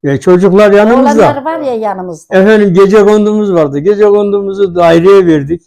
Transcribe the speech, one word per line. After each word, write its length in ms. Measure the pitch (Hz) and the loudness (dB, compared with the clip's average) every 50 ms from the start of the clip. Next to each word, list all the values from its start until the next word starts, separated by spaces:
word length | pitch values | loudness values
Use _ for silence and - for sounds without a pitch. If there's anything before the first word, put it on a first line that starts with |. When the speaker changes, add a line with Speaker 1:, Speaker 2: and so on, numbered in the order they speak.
| - | -4
Speaker 1:
E, 160 | 143 139 131 | -4 -6 -4
çocuklar 500 | - 190 180 180 185 196 180 196 214 208 | 0 0 2 2 2 2 2 4 2 4
yanımızda. 520 | 196 202 208 214 233 254 262 247 233 220 | 4 2 2 2 2 2 0 0 2 2
Speaker 2:
Oğlanlar 220 | 202 - - 277 254 | 0 0 0 -4 -6
var 160 | 311 330 320 | -8 -8 -6
ya 140 | 302 269 240 | -6 -6 -6
yanımızda. 640 | 226 220 208 190 185 185 180 165 156 _ _ - | -6 -6 -6 -8 -8 -10 -12 -14 -16 _ _ -2
Speaker 1:
Efendim, 380 | 190 190 208 220 214 208 202 170 | 0 0 2 2 0 0 0 2
gece 300 | 185 196 190 202 220 202 | 2 2 2 4 2 2
kondumuz 480 | 202 214 214 208 208 214 214 208 202 | 2 2 0 0 -2 -2 -2 -4 -2
vardı. 260 | 185 170 156 143 135 143 | 0 -2 -2 -2 -4 -4
Gece 260 | 147 196 208 202 214 | -2 -2 0 0 2
kondumuzu 720 | 208 202 208 208 202 202 202 202 196 190 196 202 190 170 | 2 2 0 0 -2 -4 -4 -4 -6 -4 -4 -4 -4 0
daireye 520 | 175 175 165 165 170 170 190 196 196 185 | 0 0 2 2 2 4 4 4 4 4
verdik. 360 | 170 160 151 139 139 170 170 _ | 2 0 -2 -2 -6 -10 -10 _